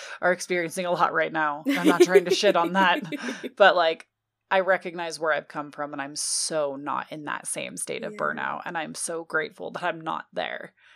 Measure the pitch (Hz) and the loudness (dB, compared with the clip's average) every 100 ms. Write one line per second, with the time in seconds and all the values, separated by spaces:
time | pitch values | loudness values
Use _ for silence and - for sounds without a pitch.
0 | - - 175 180 - 180 165 185 175 170 | -14 -2 0 0 -2 -2 -2 -4 -2 2
1 | 175 165 160 160 151 147 160 285 - 170 | 2 2 0 0 -2 -2 -2 2 4 6
2 | 339 185 180 359 208 180 170 185 185 175 | 8 8 6 2 4 4 2 4 4 4
3 | 165 285 247 - - - 196 170 165 165 | -2 -8 -8 -10 -12 6 8 8 2 0
4 | - _ _ _ _ 196 185 180 185 170 | -8 _ _ _ _ 2 4 2 0 -8
5 | 170 151 160 143 - 160 147 143 147 147 | -8 -4 0 -2 -2 -10 -10 -8 -8 -8
6 | 139 151 - - - 160 143 135 147 127 | -8 -6 -4 -4 -2 -2 -2 -4 -6 -6
7 | - 156 147 - - - 143 170 - - | -6 -10 -8 -8 -6 -8 -8 -10 -8 -8
8 | - - 151 151 135 143 - 175 151 160 | -8 -6 -4 -4 -6 -6 -8 -10 -10 -8
9 | - 165 165 160 156 - - - 175 165 | -8 -8 -6 -6 -6 -10 -12 -6 -6 -6
10 | 160 165 - - - - - _ _ | -8 -8 -8 -8 -6 -8 -14 _ _